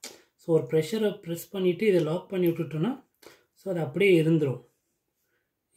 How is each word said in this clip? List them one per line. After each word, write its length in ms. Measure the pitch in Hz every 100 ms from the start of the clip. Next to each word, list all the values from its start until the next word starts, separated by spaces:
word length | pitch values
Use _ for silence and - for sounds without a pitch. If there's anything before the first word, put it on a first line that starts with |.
| - - _ _
So, 180 | - 160
ஒரு 100 | -
ப்ரெஷரை 440 | 160 156 220 214 -
press 320 | 165 170 -
பண்ணிட்டு 380 | 196 185 170 220
இதை 120 | 175
lock 260 | 151 175 -
பண்ணி 180 | 190 170
விட்டுட்டோம்னா, 440 | 160 143 156 202 269 _ _ - _ _ _
so, 160 | 196
அது 80 | 175
அப்படியே 340 | 143 170 202 170
இருந்துரும். 460 | 156 165 139 131 _ _ _ _ _ _ _ _ _ _ _